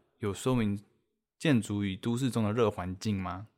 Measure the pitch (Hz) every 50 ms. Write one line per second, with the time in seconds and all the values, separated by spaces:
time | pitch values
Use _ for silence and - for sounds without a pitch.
0 | _ _ _ - 110 101 92 - - 131 127 120 110 101 101 101 - _ _ _
1 | _ _ _ _ _ _ _ _ - 160 135 110 101 - 104 101 101 98 95 -
2 | - 117 117 123 135 120 107 113 107 101 107 123 113 104 - - 90 92 92 -
3 | - 110 101 95 92 87 90 92 107 - _